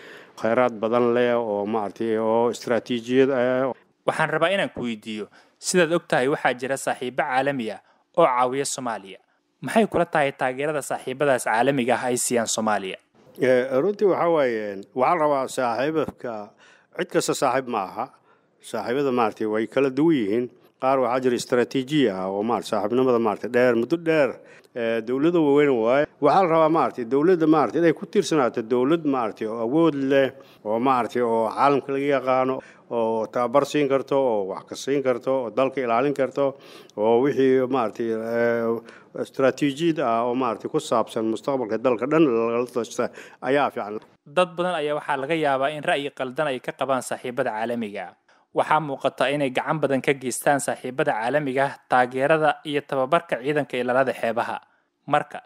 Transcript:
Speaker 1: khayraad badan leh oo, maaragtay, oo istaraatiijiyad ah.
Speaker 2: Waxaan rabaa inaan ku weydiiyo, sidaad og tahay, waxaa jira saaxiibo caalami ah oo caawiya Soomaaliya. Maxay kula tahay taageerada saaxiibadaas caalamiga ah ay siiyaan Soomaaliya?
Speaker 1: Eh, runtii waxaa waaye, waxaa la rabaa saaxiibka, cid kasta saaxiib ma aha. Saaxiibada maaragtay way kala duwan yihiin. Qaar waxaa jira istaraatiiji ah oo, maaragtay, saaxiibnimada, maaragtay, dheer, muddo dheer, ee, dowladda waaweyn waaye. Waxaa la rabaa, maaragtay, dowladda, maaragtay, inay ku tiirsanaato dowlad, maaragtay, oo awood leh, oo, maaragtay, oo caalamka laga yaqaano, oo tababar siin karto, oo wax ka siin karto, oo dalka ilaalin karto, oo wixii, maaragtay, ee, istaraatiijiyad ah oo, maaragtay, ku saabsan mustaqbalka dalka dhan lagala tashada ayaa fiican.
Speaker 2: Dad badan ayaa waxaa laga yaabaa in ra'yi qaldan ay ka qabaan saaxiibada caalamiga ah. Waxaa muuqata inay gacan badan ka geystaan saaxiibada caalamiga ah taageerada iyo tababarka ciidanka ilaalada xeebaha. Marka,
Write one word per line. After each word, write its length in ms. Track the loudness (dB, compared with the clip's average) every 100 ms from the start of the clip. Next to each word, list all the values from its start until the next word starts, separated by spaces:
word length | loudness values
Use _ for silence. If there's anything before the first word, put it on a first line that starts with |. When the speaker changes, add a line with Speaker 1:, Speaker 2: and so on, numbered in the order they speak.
| -20 -20 -20 -6
Speaker 1:
khayraad 380 | 0 2 2 0
badan 320 | 0 2 2
leh 180 | 2 2 0
oo, 280 | 0 -2 -2
maaragtay, 500 | -2 -4 -4 -2 -2
oo 320 | 0 2 0
istaraatiijiyad 800 | -2 -2 -2 -2 -6 0 2 2
ah. 400 | 2 0 0 -2 -6 _ _ -4
Speaker 2:
Waxaan 240 | -2 0
rabaa 220 | 0 0
inaan 160 | 0 -4
ku 140 | -4
weydiiyo, 420 | -8 -8 -8 -10 -10 -16 _ _
sidaad 340 | -2 2 2
og 120 | 0 0
tahay, 220 | 0 0
waxaa 240 | 0 -2
jira 220 | -2 -4 -4
saaxiibo 460 | -4 -4 -6 -4
caalami 460 | -2 0 0 -2 -6
ah 80 | -8 _ _ _ 2
oo 80 |
caawiya 400 | 2 4 0 0
Soomaaliya. 540 | -6 -6 -6 -8 -12 -20 _ _ _ -14
Maxay 240 | -2 0 2
kula 160 | 0
tahay 280 | 0 0 -2
taageerada 500 | -2 -4 -4 -4 -4
saaxiibadaas 600 | -6 -8 -6 -2 0 0
caalamiga 500 | 0 0 2 2 2 0
ah 160 | 0
ay 40 | -2
siiyaan 240 | 0 0 0
Soomaaliya? 500 | -2 0 -2 -4 -12 _ _ _ -2
Speaker 1:
Eh, 240 | 2 4 2 0
runtii 240 | 0 2
waxaa 240 | 2 2 2
waaye, 560 | 2 2 -2 -6 -8 -10
waxaa 240 | -2 0 2
la 40 |
rabaa 240 | 2 0 -2
saaxiibka, 840 | -2 -2 0 -2 -2 -4 -6 -10 -10 -12 _ _ _ _
cid 140 | -10 -4
kasta 240 | -2 0
saaxiib 320 | 0 0 0 -2
ma 120 | -4 -4
aha. 160 | -8 -10 -12 _ _ _ _
Saaxiibada 480 | -12 -8 -4 -2 0
maaragtay 360 | 0 0 -2 -4
way 160 | -2 -2
kala 220 | 0 0
duwan 240 | 2 2 2
yihiin. 280 | 0 -2 -4 _ _ -4
Qaar 160 | 0 2
waxaa 200 | 2 0
jira 120 | 0 0
istaraatiiji 640 | 0 0 0 -2 -2 2 2
ah 140 | 0 -4
oo, 140 | -4
maaragtay, 260 | -2 -2 -2
saaxiibnimada, 480 | -4 0 2 2 2
maaragtay, 300 | 2 -2 -2
dheer, 240 | 2 4
muddo 220 | 2 0 -2
dheer, 340 | 0 2 2 -2 -16 -20 _ -6
ee, 240 | -2 -2
dowladda 400 | -2 0 4 6
waaweyn 320 | 6 6 6
waaye. 320 | 4 4 2 2 2
Waxaa 220 | 4 6
la 40 | 6
rabaa, 180 | 4 4
maaragtay, 360 | 4 2 -2 0
dowladda, 380 | 2 4 4 6
maaragtay, 320 | 4 4 2
inay 140 | 2 2
ku 80 |
tiirsanaato 560 | -2 -2 2 2 2 0
dowlad, 460 | 0 2 2 2 0
maaragtay, 380 | 0 -2 -4 -6
oo 80 | -4
awood 300 | 0 2 2 2
leh, 320 | 2 2 2 -2 -20 -10
oo, 120 | -4 0
maaragtay, 440 | 2 2 0 -2
oo 240 | 0 0 0
caalamka 440 | 2 2 2 -2
laga 160 | -4 0
yaqaano, 440 | 0 0 0 0 -4 -8 -20 -8
oo 340 | -2 -2 -2 -4
tababar 380 | -4 0 2
siin 240 | 2 0 0
karto, 280 | 0 0 0
oo 220 | 0 0 -4
wax 120 | -8 -12
ka 80 | -10
siin 240 | -4 -2
karto, 300 | 0 -2 -2
oo 180 | -4 -2
dalka 300 | -2 -2 -2
ilaalin 320 | -2 0 0
karto, 320 | 0 -2 -2 -2 -4 -16 -20 -12 -2
oo 180 | 2 4
wixii, 400 | 2 2 4 4 2
maaragtay, 400 | -2 -2 -4 -4
ee, 1120 | -4 -2 0 2 0 0 -4 -6 -20 -16 -10
istaraatiijiyad 800 | -8 0 0 2 -2 0 -2 0
ah 240 | 0 0 0
oo, 60 | 0
maaragtay, 320 | -2 -4 -4
ku 80 | -4
saabsan 480 | 0 0 0 -2
mustaqbalka 560 | -2 -4 -2 -4 -2 -2
dalka 240 | 0 0
dhan 240 | 2 4 4
lagala 400 | 2 0 -2 -2
tashada 400 | -4 -6 -4 -6 -6 -20 -10
ayaa 300 | -2 0 0
fiican. 240 | -4 -8 -10 -14 _ -6
Speaker 2:
Dad 240 | 0 0
badan 240 | 0 -4 -2
ayaa 240 | -4 -4
waxaa 160 | -4 -4
laga 180 | -2 0
yaabaa 320 | 0 0 -2
in 100 | -2
ra'yi 300 | -2 -2 -4
qaldan 400 | -8 -8 -4 -4
ay 80 | -4
ka 120 | -8 -6
qabaan 240 | -2 -2
saaxiibada 480 | -2 -8 -8 -4 -4 -4
caalamiga 480 | -4 -4 -6 -10 -12
ah. 20 | -16 _ _ _ -2
Waxaa 240 | 2 0
muuqata 480 | 0 -4 -4 -2 -2
inay 160 | 0 -2
gacan 240 | -2 -2 -2
badan 200 | 0 0
ka 120 | 0 -2
geystaan 440 | -4 -2 0 0
saaxiibada 480 | -2 -6 -6 -4 -2
caalamiga 520 | -2 -2 -2 -2 -2 -2
ah 60 | -4 0
taageerada 600 | 2 2 0 2 2 2 -2
iyo 160 | -4 -6
tababarka 560 | -4 -2 0 0 0 -6
ciidanka 320 | -2 -2 -2 -4
ilaalada 360 | 0 2 0 0
xeebaha. 400 | -2 -2 -4 -6 _ _ _ _ -2
Marka, 320 | -2 -2 -14